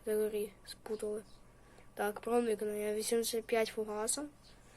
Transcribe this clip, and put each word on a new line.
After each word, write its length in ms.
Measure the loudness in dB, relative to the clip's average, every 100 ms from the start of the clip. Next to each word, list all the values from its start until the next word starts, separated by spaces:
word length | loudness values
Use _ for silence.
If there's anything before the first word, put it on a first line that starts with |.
| 0
загорі 440 | 2 2 0 -4 -8 -16
спутали. 560 | -14 -8 -4 -4 -4 -8 -18 -20 -20 -20 -20 -14
Так, 260 | -2 -2 0
проникнення. 720 | 2 4 4 2 0 -2 0
Вісімдесят 500 | 0 2 2 2 -2
п'ять 240 | 2 2 2
фугасом. 600 | 0 -2 -2 0 -2 -4 -10 -20 -20 -20